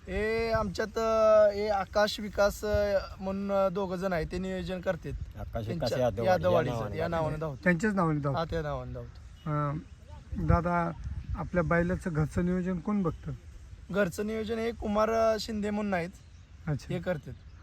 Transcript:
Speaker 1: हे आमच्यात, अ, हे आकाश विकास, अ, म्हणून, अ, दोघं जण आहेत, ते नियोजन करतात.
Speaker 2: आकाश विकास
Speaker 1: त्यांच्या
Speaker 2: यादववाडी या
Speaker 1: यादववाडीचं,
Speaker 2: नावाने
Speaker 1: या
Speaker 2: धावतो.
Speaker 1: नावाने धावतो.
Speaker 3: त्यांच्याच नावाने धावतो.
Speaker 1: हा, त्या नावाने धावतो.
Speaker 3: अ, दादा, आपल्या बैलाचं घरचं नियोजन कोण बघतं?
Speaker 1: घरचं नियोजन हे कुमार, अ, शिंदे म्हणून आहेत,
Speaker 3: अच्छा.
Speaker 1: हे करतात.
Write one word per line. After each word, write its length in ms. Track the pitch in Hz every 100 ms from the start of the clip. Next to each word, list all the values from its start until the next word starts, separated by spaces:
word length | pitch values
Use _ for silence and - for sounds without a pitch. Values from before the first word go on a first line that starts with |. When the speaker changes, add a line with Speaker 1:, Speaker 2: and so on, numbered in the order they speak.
| -
Speaker 1:
हे 400 | 185 214 226 226
आमच्यात, 460 | 220 214 170 220 226
अ, 520 | 226 220 220 214 214 202
हे 140 | 214
आकाश 500 | 202 185 208 208 -
विकास, 460 | 208 - 202 - 214
अ, 320 | 208 202 196 185 -
म्हणून, 320 | 190 196 202
अ, 180 | 196 196
दोघं 260 | 185 196 185
जण 180 | 190
आहेत, 140 | 175 156
ते 60 | 180
नियोजन 440 | 190 185 170 185
करतात. 300 | 185 175 147 131 - -
Speaker 2:
आकाश 160 | - 117
विकास 100 | 107
Speaker 1:
त्यांच्या 340 | - 127 -
Speaker 2:
यादववाडी 280 | 123 104 117
या 40 |
Speaker 1:
यादववाडीचं, 440 | 180 175 175 151 117
Speaker 2:
नावाने 220 | 110 151
Speaker 1:
या 100 | 170
Speaker 2:
धावतो. 140 | 170
Speaker 1:
नावाने 160 | 156 151
धावतो. 220 | 156 131
Speaker 3:
त्यांच्याच 300 | 180 175 214
नावाने 260 | 196 165 151
धावतो. 180 | 143 131
Speaker 1:
हा, 80 | 165
त्या 160 | 165
नावाने 320 | 151 139 127
धावतो. 560 | 123 120 - - - 160
Speaker 3:
अ, 240 | 147 147 147 - - - - - -
दादा, 540 | 160 170 170 175 170 165 - - - -
आपल्या 280 | 165 180
बैलाचं 500 | 160 170 175 180 190
घरचं 320 | 151 147 - 175
नियोजन 340 | 180 180 185
कोण 240 | 185 208
बघतं? 280 | 175 - - 127 - - - - -
Speaker 1:
घरचं 360 | 180 196 - 214
नियोजन 320 | 220 214 226
हे 120 | 226
कुमार, 380 | 226 - 208 220
अ, 280 | 226 226 220
शिंदे 300 | 214 214 208
म्हणून 240 | 208 208
आहेत, 160 | 185 170 - - - - - -
Speaker 3:
अच्छा. 260 | 143 -
Speaker 1:
हे 60 | 180
करतात. 340 | 175 170 - 123 - -